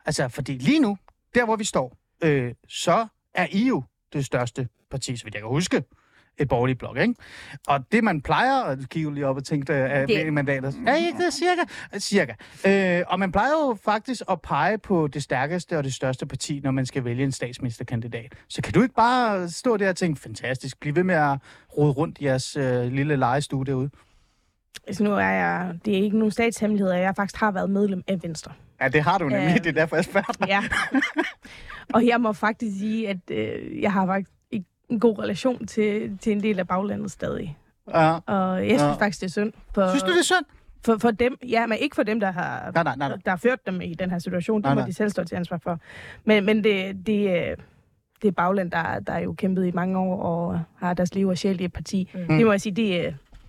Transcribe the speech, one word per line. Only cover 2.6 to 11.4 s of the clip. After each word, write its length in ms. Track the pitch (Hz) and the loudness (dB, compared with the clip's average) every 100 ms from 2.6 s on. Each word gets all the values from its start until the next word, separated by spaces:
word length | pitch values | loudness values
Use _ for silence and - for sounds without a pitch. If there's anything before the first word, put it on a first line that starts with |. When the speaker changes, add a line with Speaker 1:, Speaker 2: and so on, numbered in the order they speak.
| - | -12
Speaker 1:
så 380 | - - 180 220 _ _ | -4 2 2 0 _ _
er 120 | - 175 | -2 0
I 140 | 190 254 | 2 2
jo 140 | 196 127 _ _ | 2 -2 _ _
det 120 | 151 135 | -6 -2
største 420 | 131 123 - 123 _ - | -2 -2 -4 -8 _ -10
parti, 260 | 139 - 120 | -8 -6 -8
så 80 | |
vidt 100 | 107 | -8
jeg 80 | 110 | -10
kan 60 | 107 | -2
huske, 320 | 139 185 226 - _ _ _ _ - | 0 0 -2 -2 _ _ _ _ -4
et 100 | 131 | 0
borgerligt 300 | 127 123 127 | 2 2 0
blok, 180 | 113 123 | -4 -2
ikke? 180 | 202 240 - - - 139 - | 0 -2 -8 -20 -18 -10 0
Og 240 | 143 131 | 0 2
det, 120 | 226 | 2
man 160 | 226 165 | 4 0
plejer, 400 | - 156 247 269 | 0 2 4 2
og 160 | 202 135 | 0 -4
du 40 | 131 | -6
kigger 200 | 165 151 | -4 -4
lige 160 | 143 139 | -2 -2
op 100 | 135 | -2
og 80 | |
tænker, 400 | 135 151 139 147 | -2 -2 0 0
øh, 60 | 131 | 2
Speaker 2:
Det 140 | 143 | 0
Speaker 1:
hvilke 260 | 135 - 156 | 2 2 2
mandater. 420 | 147 139 135 131 139 - | 0 0 0 -2 -2 2
Ja, 80 | |
ikke 240 | 294 339 254 | 2 2 0
det? 80 | 349 | -2
Cirka. 300 | - | 0